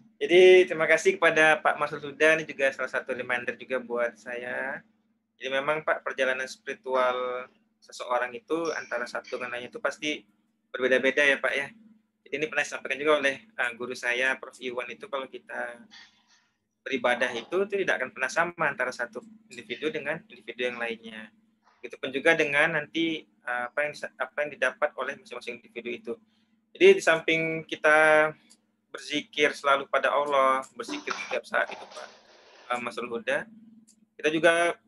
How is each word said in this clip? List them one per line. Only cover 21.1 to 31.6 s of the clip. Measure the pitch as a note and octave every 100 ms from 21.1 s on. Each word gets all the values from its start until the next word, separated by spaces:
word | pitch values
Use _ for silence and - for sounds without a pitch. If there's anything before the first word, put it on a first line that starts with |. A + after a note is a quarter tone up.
| A2 G#2+ _ _ _ _ _
Begitupun | A#2 - C3+ C3
juga | D#3
dengan | D#3+ D3+ C#3+ E3 D#3
nanti, | D3 E3 E3 D#3+ - _
eh, | - B2 B2
apa | -
yang | D3
disa-, | C#3+ - -
apa | B2+ -
yang | D3 B2
didapat | C3 - D3+ -
oleh | B2+ C#3
masing-masing | - A#2+ A#2+ A#2+
individu | - A#2 A#2
itu. | A#2 A#2+ - _ _ _ _ _
Jadi | - F#3 F#3+
di |
samping | E3 D#3+ E3+ D#3+ D#3+ D#3+ D#3+
kita | D#3+ D#3 D#3 D#3 D#3 D#3 - _ _ _ _ _
berzikir | - - D3 - C#3+ C#3+
selalu | - C#3 C#3 C3+
pada | C3+ C3
Allah, | C3 D3 C#3 C3 C3 C3+
berzikir | A#2+ A#2 - -
setiap | - - B2
saat | - B2